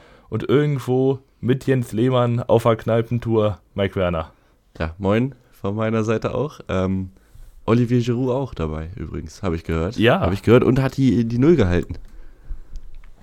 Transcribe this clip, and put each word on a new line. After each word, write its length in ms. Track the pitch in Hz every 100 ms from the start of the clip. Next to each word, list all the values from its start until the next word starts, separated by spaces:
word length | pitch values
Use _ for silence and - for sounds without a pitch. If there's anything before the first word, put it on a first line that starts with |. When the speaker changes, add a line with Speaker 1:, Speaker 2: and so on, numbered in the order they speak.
| - - -
Speaker 1:
und 200 | 110 -
irgendwo 720 | 131 147 143 120 127 131 135 _ -
mit 280 | 113 120 -
Jens 240 | 131 117
Lehmann 480 | 104 123 127 120 120
auf 240 | - 117
der 100 | 120
Kneipentour, 880 | 113 - 113 113 120 117 113 104 101 _ -
Mike 180 | 98
Werner. 380 | 101 90 85 78 _ _ _ _ -
Speaker 2:
Ja, 160 | 82 82
moin 380 | 95 110 131 131 _
von 240 | _ 98 104
meiner 260 | 110 113
Seite 320 | 110 110 120
auch. 240 | - 143 - -
Ähm, 420 | 92 92 95 92 - _ - - - -
Olivier 340 | 117 120 123
Giroud 300 | 120 120 127
auch 220 | 123 135
dabei 360 | - 80 78 80 95
übrigens, 480 | 78 78 78 -
habe 100 | 98
ich 80 | 82
gehört. 340 | - 82 85 117
Speaker 1:
Ja. 220 | 110 175
Speaker 2:
Habe 160 | 104
ich 80 | 98
gehört 220 | - 117
und 180 | - 131
hat 140 | 135 -
die, 280 | 131 117
die 140 | 113 120
Null 160 | 143
gehalten. 400 | 165 95 87 - - - - - - - - - - - - - -